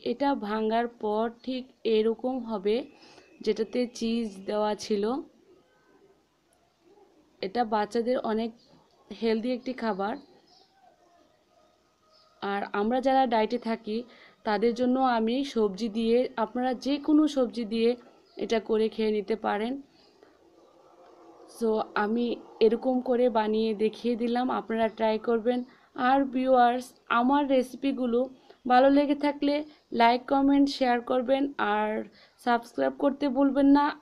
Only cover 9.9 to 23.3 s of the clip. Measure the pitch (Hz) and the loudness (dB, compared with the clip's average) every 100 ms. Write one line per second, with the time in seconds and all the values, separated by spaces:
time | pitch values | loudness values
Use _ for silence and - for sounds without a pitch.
9.9 | 190 196 277 - _ _ _ _ _ _ | -4 -4 -6 -12 _ _ _ _ _ _
10.9 | _ _ _ _ _ _ 640 _ _ _ | _ _ _ _ _ _ _ _ _ _
11.9 | _ _ _ _ _ 202 202 202 202 214 | _ _ _ _ _ -6 -6 -4 -4 -2
12.9 | 254 254 262 262 226 220 240 233 226 - | 0 2 2 2 2 0 -2 -4 -6 -6
13.9 | 220 240 - - _ 226 208 233 226 254 | -8 -8 -18 -20 _ -4 0 0 2 0
14.9 | 254 262 233 226 254 277 226 208 185 226 | 2 2 2 0 -2 -2 0 0 -2 -6
15.9 | 214 226 233 254 - 220 247 254 254 254 | -2 2 2 0 -2 -4 -2 -4 -2 -2
16.9 | 285 285 302 302 269 247 233 214 226 226 | -2 2 4 4 2 -2 -2 -4 0 0
17.9 | 247 - - _ - 202 226 220 220 220 | 0 -8 -20 _ -10 -2 -2 0 0 0
18.9 | 214 220 214 202 214 214 208 226 277 - | 0 0 0 -2 -4 -2 -2 -4 -8 -12
19.9 | _ _ _ _ _ _ _ _ _ _ | _ _ _ _ _ _ _ _ _ _
20.9 | - - - - - - - 226 214 - | -20 -20 -20 -20 -20 -20 -4 -2 -2 -4
21.9 | - 208 233 240 - - - 226 233 254 | -4 -2 -2 -2 -4 -10 2 2 4 0
22.9 | 254 254 240 247 | 0 0 2 2